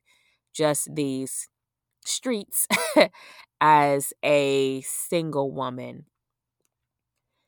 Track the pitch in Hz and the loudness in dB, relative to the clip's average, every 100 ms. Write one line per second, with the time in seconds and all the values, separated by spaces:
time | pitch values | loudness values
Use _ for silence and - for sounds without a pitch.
0 | _ _ _ _ _ - 151 143 - 151 | _ _ _ _ _ -2 0 0 -4 -4
1 | 139 131 131 - - _ _ _ _ _ | -4 -4 -6 -10 -12 _ _ _ _ _
2 | - - 262 220 - - - - 640 539 | -8 -6 -4 -4 -4 -4 -2 -2 2 4
3 | 175 - - - - - 151 151 143 139 | 4 2 -20 -20 -12 0 4 6 6 2
4 | - - 139 147 139 139 135 135 - - | -2 -4 2 2 4 2 0 -2 -8 -10
5 | - 175 160 143 139 135 127 127 123 127 | -4 -4 -2 -2 -4 -4 -6 -8 -12 -16
6 | 147 _ _ _ _ _ _ _ _ _ | -20 _ _ _ _ _ _ _ _ _
7 | _ _ _ _ | _ _ _ _